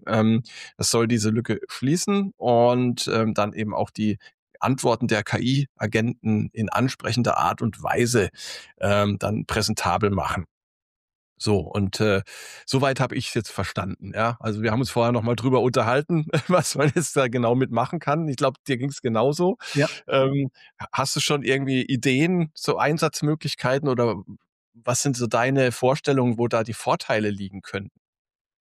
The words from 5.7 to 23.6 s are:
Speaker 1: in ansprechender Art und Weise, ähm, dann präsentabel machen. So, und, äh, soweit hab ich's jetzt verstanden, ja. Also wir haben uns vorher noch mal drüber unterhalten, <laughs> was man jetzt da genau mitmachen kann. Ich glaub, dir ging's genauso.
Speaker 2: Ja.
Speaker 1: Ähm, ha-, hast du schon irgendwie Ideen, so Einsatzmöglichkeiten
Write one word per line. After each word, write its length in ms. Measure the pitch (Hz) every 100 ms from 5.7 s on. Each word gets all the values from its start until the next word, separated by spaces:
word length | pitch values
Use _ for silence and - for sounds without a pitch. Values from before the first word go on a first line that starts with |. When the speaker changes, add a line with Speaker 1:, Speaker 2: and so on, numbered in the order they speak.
| - 107 113 113 - 110 107 107
Speaker 1:
in 180 | 113 104
ansprechender 680 | 104 127 - - 113 117 -
Art 240 | - 110
und 220 | 117 -
Weise, 460 | - 110 117 120 87 - - - - -
ähm, 400 | 98 101 101 98
dann 260 | 98 107 110
präsentabel 640 | 110 104 107 90 87 101
machen. 360 | 95 - - 82 _ _ _ _ _ _ _ _ -
So, 200 | 110 101
und, 400 | - 104 98 -
äh, 240 | 107 98 - - - - -
soweit 340 | 135 139 131
hab 120 | 123
ich's 240 | 123 - 123
jetzt 160 | -
verstanden, 600 | - 95 - 95 - 98 101
ja. 220 | 117 120
Also 240 | 110 107
wir 80 | 110
haben 80 | 117
uns 100 | 127
vorher 220 | 120 117
noch 100 | 120
mal 140 | 117 117
drüber 260 | 131 123
unterhalten, 640 | 123 127 110 135 156 165 151
<laughs> 140 | 156 -
was 260 | 180 - 139
man 160 | 143 175
jetzt 200 | 147 147
da 120 | 127
genau 260 | 123 117
mitmachen 460 | 127 131 117 127 170
kann. 280 | 143 156 156
Ich 100 | 127
glaub, 180 | 139 143 -
dir 120 | 120
ging's 240 | 139 -
genauso. 560 | 120 113 135 151 180 247 - 143
Speaker 2:
Ja. 120 | 127 - -
Speaker 1:
Ähm, 420 | 135 135 139 135 _ - -
ha-, 80 | 110
hast 240 | - 135 156
du 40 |
schon 240 | - 147
irgendwie 400 | 113 135 135 131
Ideen, 680 | - 131 139 127 165 180 156 -
so 220 | - 95
Einsatzmöglichkeiten 1080 | 135 160 156 - 151 156 147 -